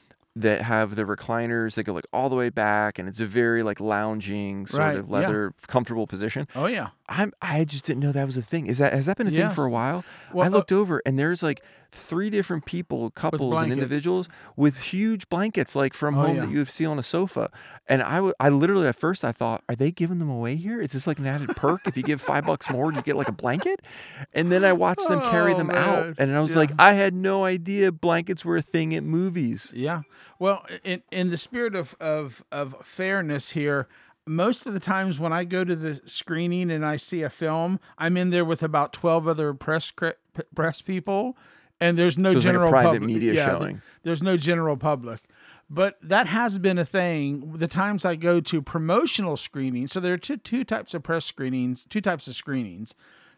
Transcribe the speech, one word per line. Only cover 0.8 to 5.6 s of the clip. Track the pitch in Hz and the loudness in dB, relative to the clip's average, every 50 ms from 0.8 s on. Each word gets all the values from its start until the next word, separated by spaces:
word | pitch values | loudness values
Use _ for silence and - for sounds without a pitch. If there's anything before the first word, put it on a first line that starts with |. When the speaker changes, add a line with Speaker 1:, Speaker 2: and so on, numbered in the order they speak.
| 110 101 104 | 0 0 0
Speaker 1:
the | 107 107 | -4 -2
recliners | 98 104 - - - 117 117 120 117 117 117 113 110 - | -2 -4 -6 -4 -4 -2 -2 -2 0 -2 -2 -2 -2 -4
that | - 101 | -4 -4
go, | 107 | -4
like, | 95 82 - - | -4 -6 -6 -4
all | - 117 131 135 | -2 0 0 0
the | 131 | 0
way | 127 123 120 | 0 0 0
back, | - 113 107 104 104 107 107 107 101 - | 0 0 2 2 2 2 2 0 -2 -6
and | 90 95 | -10 -8
it's | - 110 | -6 -6
a | 113 | -4
very, | 104 95 120 120 117 117 117 | 0 2 2 4 4 4 2
like, | 113 107 101 - | 2 0 -2 -2
lounging | 98 107 107 101 107 110 110 107 95 98 101 104 101 98 98 98 98 | -2 -2 0 0 0 -2 -2 -4 -4 -6 -4 -4 -4 -4 -6 -8 -8
sort | 98 - 143 | -4 0 0
Speaker 2:
Right, | 156 156 147 - | 2 2 0 -2
Speaker 1:
of | 104 - | -4 -2
Speaker 2:
yeah. | |
Speaker 1:
leather, | 104 101 98 98 107 107 104 95 - _ | 0 0 0 2 0 0 -2 -4 -6 _